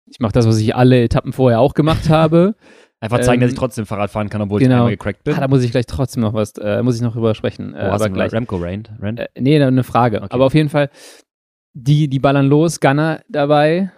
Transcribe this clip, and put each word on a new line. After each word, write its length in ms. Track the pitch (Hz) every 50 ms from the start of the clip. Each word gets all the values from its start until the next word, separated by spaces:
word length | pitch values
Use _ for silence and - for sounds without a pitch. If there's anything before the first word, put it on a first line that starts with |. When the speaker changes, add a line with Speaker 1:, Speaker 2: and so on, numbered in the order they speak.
| _
Speaker 1:
ich 140 | _ - -
mach 120 | 123 107
das, 140 | - 127 113
was 140 | 113 113 110
ich 160 | 107 117 -
alle 260 | 123 127 127 127 123 117
Etappen 300 | 117 - 135 - 139 -
vorher 260 | - 131 123 113 113
auch 120 | 131 143 -
gemacht 360 | - 147 156 160 - - 156
habe. 460 | 160 160 160 156 165 170 180 202 220 - _ - -
Speaker 2:
<laughs> 220 | _ _ _ _ _
Einfach 200 | 113 104 117 117
zeigen, 200 | 123 123 123 123
dass 80 | 123 123
ich 40 | 135
Speaker 1:
Ähm, 40 | 131
Speaker 2:
trotzdem 260 | 131 120 - 117 104
Fahrrad 260 | - 110 98 104 101
fahren 180 | - 110 104 98
kann, 120 | - 107
obwohl 200 | 104 95 104 104
ich 40 | 135
Speaker 1:
genau. 100 | 127 127
Speaker 2:
einmal 140 | 120 120 117
gecrackt 320 | 101 - - 104 101 - -
bin. 80 | 147 151
Speaker 1:
Ah, 40 | -
da 60 | 139 131
muss 120 | 139 131 123
ich 80 | 117
gleich 160 | 117 127 117
trotzdem 340 | - - 139 131 - - 127
noch 120 | 113 104 110
was, 200 | 107 104 - -
äh, 240 | - - 104 104 110 117
muss 120 | 127 117
ich 60 | 113
noch 120 | 123 117 113
drüber 220 | 117 113 110 107
sprechen, 380 | - - 110 - - 98 98 -
äh, 140 | - 107
Speaker 2:
Wo 40 | 107
hast 100 | 98 104
Speaker 1:
aber 80 | 110 101
Speaker 2:
du 40 | 95
Speaker 1:
gleich. 180 | 98 101 101
Speaker 2:
Remco 240 | 110 117 123 - 98
Rant? 340 | 87 85 87 95 104 110 - 107 117
Rant? 200 | 98 104 117 120
Speaker 1:
Äh, 80 | - - _ -
nee, 220 | 120 139 156 147
eine 220 | 139 127 131 127 123
Frage. 340 | - - 117 123 120 104 95
Speaker 2:
Okay. 60 | 98 -
Speaker 1:
Aber 160 | 123 123 131
auf 80 | 135 143
jeden 160 | 156 156 143
Fall, 200 | 156 147 143 - _ - - - - - _ _ _ _ _ _ _ _ _ _ -
die, 340 | 143 117 135 151 147 156
die 120 | 135 135 135
ballern 280 | 131 139 139 139 139
los, 320 | 135 147 151 165 170 - -
Gunner 420 | - 135 139 147 156 160 156 - _
dabei 640 | - - 147 143 143 147 147 151 156 165 180 196 180 -